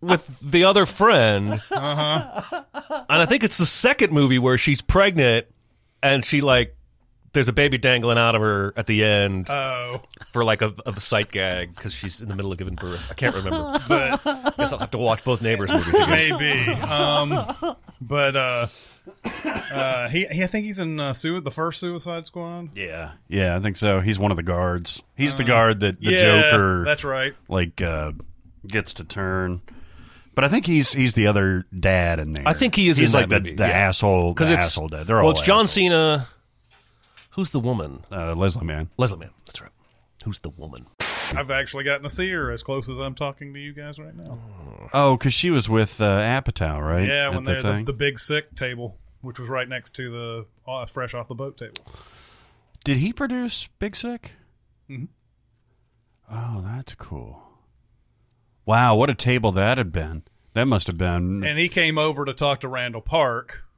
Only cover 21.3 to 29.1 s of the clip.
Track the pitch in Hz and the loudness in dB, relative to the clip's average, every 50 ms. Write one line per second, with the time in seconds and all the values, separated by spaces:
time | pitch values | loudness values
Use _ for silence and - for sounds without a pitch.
21.3 | 170 185 160 139 - - 160 170 156 - - 175 175 170 - 175 170 165 165 - | -4 -4 -6 -8 -6 -6 -6 -6 -6 -8 -8 -8 -8 -8 -10 -10 -10 -10 -12 -12
22.3 | _ 180 170 170 170 175 175 156 135 104 98 87 80 82 82 73 76 - _ _ | _ -14 -12 -12 -12 -12 -14 -14 -12 -12 -12 -10 -10 -12 -12 -12 -14 -18 _ _
23.3 | 87 98 95 90 87 90 98 107 95 - - 107 98 95 92 101 110 98 101 104 | -2 0 0 0 0 0 -2 -4 -4 -2 0 2 2 2 2 0 0 0 0 0
24.3 | 98 85 85 87 90 87 90 90 87 90 87 - - - - _ _ - 135 147 | 0 0 -2 -4 -2 -2 -2 -2 -2 -4 -6 -8 -10 -12 -14 _ _ -2 -2 -2
25.3 | 135 135 120 117 123 117 113 113 113 101 101 101 90 - - - 185 185 180 170 | 0 0 0 2 4 4 6 4 4 2 0 -2 -2 -2 0 2 4 6 6 6
26.3 | 165 160 156 151 151 - 98 95 92 90 87 - 151 - - 143 135 131 131 139 | 6 6 6 6 6 6 6 4 2 2 2 0 -2 -2 -2 -6 -4 -2 -4 -4
27.3 | 139 - _ _ - 92 90 85 80 - 92 85 80 78 76 76 73 78 - - | -6 -10 _ _ -2 -2 -2 -2 -4 -6 -6 -4 -4 -4 -6 -6 -8 -10 -14 -16
28.3 | - - - - - - - 101 98 110 98 - - - 90 78 | -18 -20 -20 -20 -20 -20 -16 -6 -4 -4 -4 -4 -10 -14 -14 -12